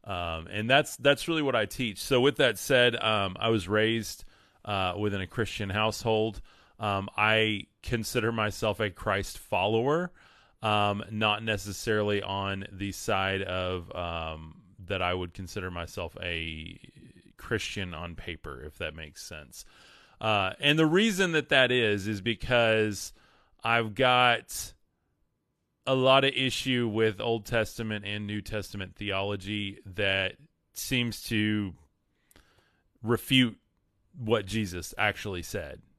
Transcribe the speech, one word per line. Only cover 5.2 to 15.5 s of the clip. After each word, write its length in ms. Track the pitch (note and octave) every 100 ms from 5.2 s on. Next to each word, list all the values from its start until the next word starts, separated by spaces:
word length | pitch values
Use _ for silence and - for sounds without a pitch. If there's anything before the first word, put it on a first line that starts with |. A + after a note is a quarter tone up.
a 60 | F#2
Christian 420 | - G#2 - G2+
household. 720 | G#2 A2 - A#2 A2 A2 G2+ - - _ _
Um, 280 | G#2+ G2 G2 -
I 520 | G#2+ A2 A2 G#2 - _
consider 520 | - A#2+ G#2+ B2+ A2+
myself 480 | A#2 G#2 - A2 G2+
a 80 | G#2
Christ 480 | F2+ A2 G2 G2 -
follower, 760 | - F#2+ F#2+ A2+ B2+ D#3+ F3+ - - - _ _
um, 400 | A2 G#2 G#2 G2+ -
not 320 | G#2+ G#2+ G#2+
necessarily 800 | A2+ G#2 G2 F#2+ - G#2+ G#2 G#2
on 460 | G2 G2 G2 G2 G2
the 180 | G2 G2+
side 500 | F2+ - G2 F#2+ F#2+
of, 480 | F#2 F#2 F#2 F#2 E2+ -
um, 680 | E2+ E2+ D#2+ D#2+ D#2+ - - - F2+
that 140 | F#2+
I 140 | F2+ F#2
would 180 | F2+
consider 380 | - F2+